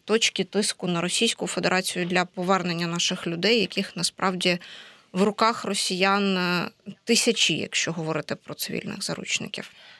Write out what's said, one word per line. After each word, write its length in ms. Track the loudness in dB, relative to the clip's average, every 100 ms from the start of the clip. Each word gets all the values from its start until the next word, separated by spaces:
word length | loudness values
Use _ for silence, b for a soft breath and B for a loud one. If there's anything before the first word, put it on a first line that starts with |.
точки 400 | 0 2 2 0
тиску 420 | -2 0 -2 -2 -2
на 140 | 0
Російську 460 | 0 2 0 0 -4
Федерацію 600 | -2 2 2 0 -2 0
для 180 | 0
повернення 640 | 0 -2 0 2 2 -2 -2
наших 400 | 0 0 -2 -4
людей, 340 | 0 2 4
яких 360 | 2 -2 -4 -2
насправді 640 | -4 0 -2 2 0 0 B B B B B
в 100 | 2
руках 420 | 2 4 2 2
росіян, 720 | -4 -2 -2 2 4 4 4 2
е, 320 | 2 0 -2 -8 -18 -14
тисячі, 500 | 2 4 4 4 2
якщо 380 | 2 -2 -2 -2
говорити 420 | -4 -4 -4 -4
про 200 | -8 -10
цивільних 480 | -8 -6 -6 -8 -8
заручників. 680 | -6 -6 -4 -4 -4 -10 -12 B B B